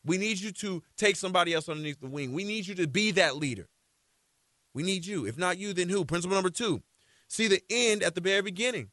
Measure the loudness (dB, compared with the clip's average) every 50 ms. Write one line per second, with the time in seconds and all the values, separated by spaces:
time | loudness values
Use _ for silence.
0 | 0 0 0 0 0 -2 -2 -2 -4 -8 -8 -6 -6 -6 -6 -6 -8 _ _ 2
1 | 2 2 2 2 -4 0 2 2 2 4 2 -2 -2 -2 -6 -6 -6 -6 -8 _
2 | -10 -10 -6 -6 -6 -4 -4 -4 -4 -4 -4 -4 -6 -6 -2 -2 -2 2 2 2
3 | 2 4 4 4 4 4 2 -2 -4 -4 -4 -6 -10 -16 _ _ _ _ _ _
4 | _ _ _ _ _ _ _ _ _ _ _ _ _ _ _ -4 -2 0 -2 -2
5 | -2 -4 -4 -4 -4 -4 -4 0 0 0 0 -2 -4 -4 -2 -2 0 0 0 0
6 | 0 0 0 -2 0 2 0 2 2 0 -2 0 0 0 0 -2 -4 _ _ _
7 | _ _ _ _ _ _ -2 0 4 4 4 2 _ 0 0 2 4 4 4 4
8 | 2 0 0 0 0 2 2 2 2 -2 -4 -2 -2 -2 -2 -2 -8 -10